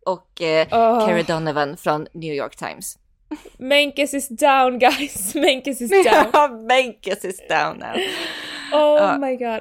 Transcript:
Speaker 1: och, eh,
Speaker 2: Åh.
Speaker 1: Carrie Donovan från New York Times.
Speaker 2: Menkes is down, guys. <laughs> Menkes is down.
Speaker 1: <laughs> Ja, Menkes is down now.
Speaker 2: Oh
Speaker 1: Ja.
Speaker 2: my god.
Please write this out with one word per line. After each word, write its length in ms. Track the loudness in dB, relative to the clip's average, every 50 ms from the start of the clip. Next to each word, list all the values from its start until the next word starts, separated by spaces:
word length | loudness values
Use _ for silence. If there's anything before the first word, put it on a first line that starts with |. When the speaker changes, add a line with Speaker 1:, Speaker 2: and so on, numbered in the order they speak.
| -6
Speaker 1:
och, 360 | -6 -6 -6 _ _ -10 -6
eh, 260 | -2 0 2 2 2 2
Speaker 2:
Åh. 360 | 2 2 4 4 4 2 2
Speaker 1:
Carrie 160 | 2 2 0 0
Donovan 540 | -2 -2 -2 -2 -2 -2 -2 -2 -2 -4
från 300 | -6 -2 -2 -2 -2 -4 -10 -12
New 200 | -10 -8 -6 -6
York 220 | -6 -6 -8 -8
Times. 420 | -10 -12 -12 -12 -12 -14 -16 -16 _ _ _ _ _ _ -16 -14 -14 -16 -18 _
Speaker 2:
Menkes 560 | -8 -2 2 4 4 4 2 0 -2 -2 -2 -2
is 160 | -6 -8 -8
down, 500 | -4 2 4 4 6 6 4 2 2 4
guys. 560 | 4 4 4 2 -4 -8 -8 -8 -8 -6 -2
<laughs> 0 |
Menkes 460 | 0 2 2 2 2 -2 -6 -6 -6
is 100 | -2 2
down. 340 | 4 4 6 6 6 4 4 4
Speaker 1:
<laughs> 40 | 4
Ja, 140 | 4 2
Menkes 800 | 2 0 -4 -2 2 2 2 2 0 -4 _ -8 -8 -6 -6 -6
is 220 | -10 -10 -10 -6 -2
down 280 | -2 0 0 -2 -4
now. 180 | -8 -10 -8 -6 -6 -6 -6 -8 -8 -10 -10 -10 -12 -14 -14 -14 -14 -6 0 2
Speaker 2:
Oh 240 | 4 4 4 4
Speaker 1:
Ja. 200 | 4 4 2 0
Speaker 2:
my 180 | -2 -2 -4 -4
god. 240 | -4 -4 -6 -6 -6